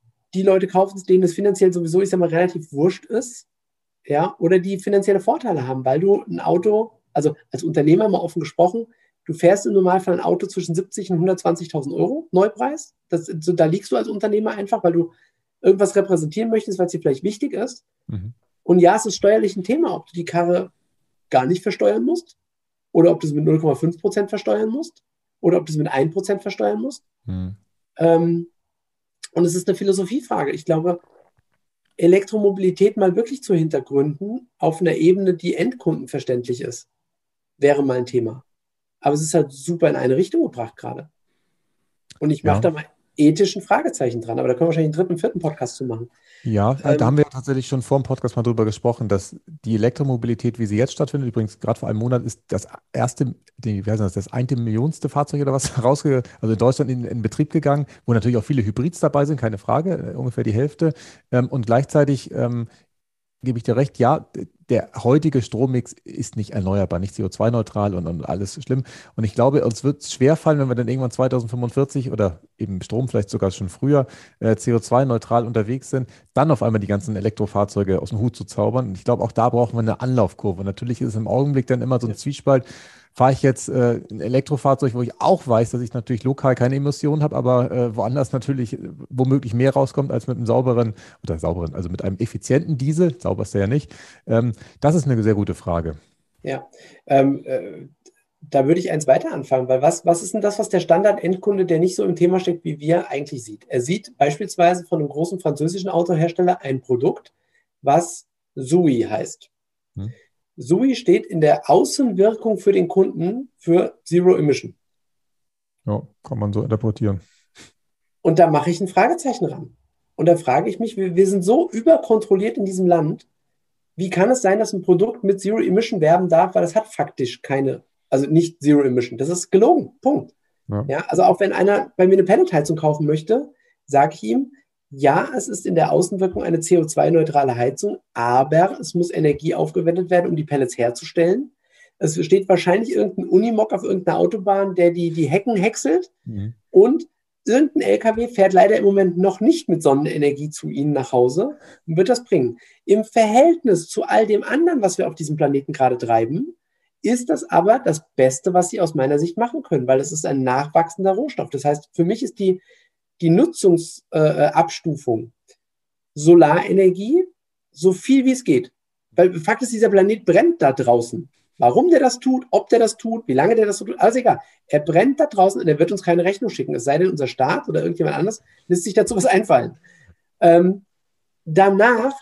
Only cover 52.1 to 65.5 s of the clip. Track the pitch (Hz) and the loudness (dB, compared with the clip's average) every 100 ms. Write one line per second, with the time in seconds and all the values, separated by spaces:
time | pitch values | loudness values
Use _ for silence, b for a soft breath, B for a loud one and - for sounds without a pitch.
52.1 | 123 113 - _ 95 - - _ 123 123 | -2 -2 -12 _ -6 -6 -20 _ -4 -4
53.1 | - 131 - _ _ 117 104 95 107 101 | -2 -6 -6 _ _ -6 -6 -4 -2 -2
54.1 | 101 98 123 123 131 117 107 139 160 143 | -4 -6 -6 -4 -4 -2 -2 -2 -4 -4
55.1 | - 143 147 139 135 - - 117 143 151 | -2 -2 -2 -2 -2 -4 -2 0 2 2
56.1 | 131 120 B 110 107 117 127 131 127 117 | -2 -2 B -4 2 2 2 -2 -4 -6
57.1 | 120 110 - 151 160 143 143 143 b - | -4 -6 -2 -2 0 0 0 -2 b -2
58.1 | 117 120 120 - 139 104 104 131 - 156 | 0 2 -2 0 -2 -2 -2 -4 -2 -2
59.1 | 143 143 151 117 107 - 117 175 170 - | 0 0 -2 -4 -6 -2 -2 -2 -6 -6
60.1 | - 131 120 113 107 143 - 160 151 B | -8 -6 -4 -2 0 -2 0 -2 -2 B
61.1 | B _ 123 127 135 107 117 139 156 143 | B _ 0 0 -2 2 2 2 2 2
62.1 | 135 - - 120 120 113 b b _ _ | 0 -4 -4 -4 -4 -8 b b _ _
63.1 | _ _ _ 127 117 113 117 139 - 120 | _ _ _ -8 -6 -2 0 -2 0 2
64.1 | 147 - - - _ _ 120 - - 120 | 2 -2 -16 -16 _ _ -2 -2 -4 2
65.1 | 147 156 135 113 | 2 2 -2 -4